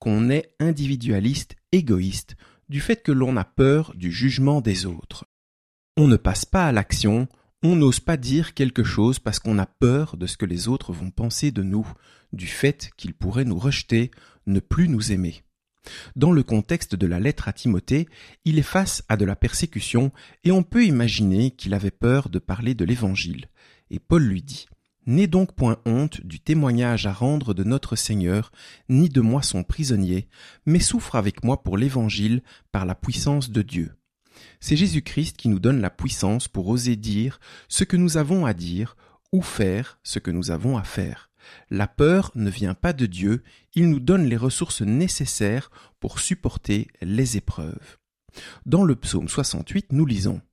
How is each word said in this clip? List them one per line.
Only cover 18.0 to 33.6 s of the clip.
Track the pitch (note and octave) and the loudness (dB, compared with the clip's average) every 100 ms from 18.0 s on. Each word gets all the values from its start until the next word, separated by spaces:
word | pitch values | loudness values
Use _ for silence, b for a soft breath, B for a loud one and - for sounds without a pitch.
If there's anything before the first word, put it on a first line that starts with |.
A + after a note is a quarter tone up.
| E3 B B B | -2 B B B
il | D#3+ D#3 | 0 0
est | |
face | C#3 F#3+ F#3+ - - | 2 0 -2 -4 -2
à | A2 | 0
de | G2 | 0
la | G2+ | 0
persécution | A#2+ - F3 G#2 - A#2 C3+ b b b | -2 -2 -4 -6 -2 0 0 b b b
et | E3+ | 2
on | F#3+ | 2
peut | F3 A#3+ | 2 4
imaginer | A3+ C3 A#2 G2+ G2+ F#2+ B2+ | 4 4 2 2 2 2 2
qu'il | - F#2 | -2 -4
avait | G2+ G2 | -2 -4
peur | - A#2 C3+ A#2+ | 0 2 2 0
de | F2+ | -6
parler | - F#2+ A#2 | -6 -4 -2
de | A#2+ F2 | 0 0
l'évangile. | B2 G2+ F#2+ E2+ - - b b b _ | 0 0 -2 -6 -8 -12 b b b _
Et | G2+ | -12
Paul | - E3+ | 0 2
lui | B2+ F#2+ | 4 0
dit : « | - - - - _ _ - | -6 -14 -18 -20 _ _ 0
N'aie | C3+ G3 | 2 4
donc | F3+ F#3 - | 2 0 0
point | B2 A2 | 0 0
honte | - A#2 D3+ - | 0 0 0 -6
du | F2+ D#2 | -14 -8
témoignage | - D#3 C#3 A#2+ B2 A2+ G2+ | -2 2 2 2 0 0 -2
à | |
rendre | F2+ B2 D3 B2 | -2 0 0 -2
de | F#2 | -2
notre | G2 C#3 - A#2 | 0 -2 -2 -6
Seigneur, | - G#2+ F2 G2 A#2 B B B - | -2 -2 0 0 -4 B B B 0
ni | C3 E3+ | 4 4
de | C3 | 4
moi | A2+ C3+ | 2 2
son | - F#2+ | -2 -4
prisonnier, | - - C#3+ A2 F#2 F#2 - B B B | -4 -4 -2 0 0 -2 -4 B B B
mais | - E3+ | 0 2
souffre | E3+ A#3+ - B2+ | 2 -2 -2 -2
avec | G2+ - | -2 -2
moi | A#2 A2 | -2 -2
pour | - G2 | -2 -2
l'évangile | C3+ C3 A2 G2+ G#2+ A#2+ b b _ | 0 0 -2 -2 -2 -2 b b _
par | G2+ F#2 | -4 -4
la | |
puissance | F#2 - - - C#3+ B2+ | -4 -6 -4 -2 -2 -2
de | G#2+ | -4